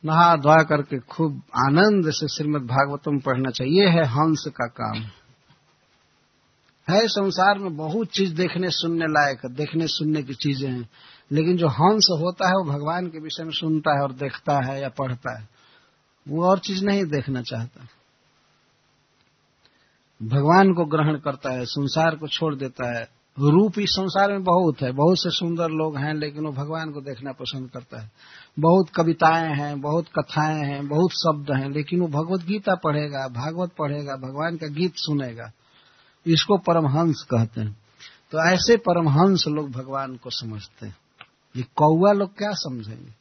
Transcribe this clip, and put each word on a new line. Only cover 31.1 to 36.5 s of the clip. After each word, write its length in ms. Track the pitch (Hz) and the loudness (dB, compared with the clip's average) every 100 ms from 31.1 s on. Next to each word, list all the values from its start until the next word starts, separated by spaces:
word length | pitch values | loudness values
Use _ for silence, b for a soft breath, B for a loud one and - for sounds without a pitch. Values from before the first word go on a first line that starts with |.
शब्द 380 | - 170 151 143 135 | 2 -2 -2 -2 -2
हैं, 140 | 135 | -2
लेकिन 300 | 143 147 175 | -4 -4 -2
वो 80 | 175 | -2
भगवत 360 | 147 165 185 | -2 -2 -4
गीता 300 | 170 208 208 | -2 -4 0
पढ़ेगा, 520 | 185 160 147 147 139 135 | 0 0 -2 -2 -6 -6
भागवत 440 | 120 139 165 180 - | -6 -6 -4 -6 -4
पढ़ेगा, 380 | 151 147 143 135 | -4 -4 -6 -10
भगवान 400 | 131 135 160 170 | -10 -6 -4 -4
का 100 | 160 | -8
गीत 260 | 147 180 151 | -2 -4 -2
सुनेगा। 540 | - 147 131 117 117 - b b b b b b - | -4 -4 -4 -10 -16 -18 b b b b b b 0
इसको 320 | 160 - | 0 4